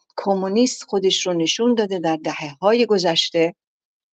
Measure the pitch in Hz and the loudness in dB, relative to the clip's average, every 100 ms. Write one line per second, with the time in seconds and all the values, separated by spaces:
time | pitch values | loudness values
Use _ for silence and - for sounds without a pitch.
0 | _ - 202 190 190 214 254 - - 196 | _ -8 -2 -2 0 2 2 0 -4 0
1 | 185 - 185 170 226 - 240 226 196 190 | 0 0 -2 0 0 0 2 2 0 -2
2 | 165 156 160 - 151 143 196 233 220 202 | -2 -2 -4 -8 -10 -2 2 2 2 2
3 | 175 165 - 170 170 - _ _ _ _ | 2 0 0 0 0 -2 _ _ _ _
4 | _ | _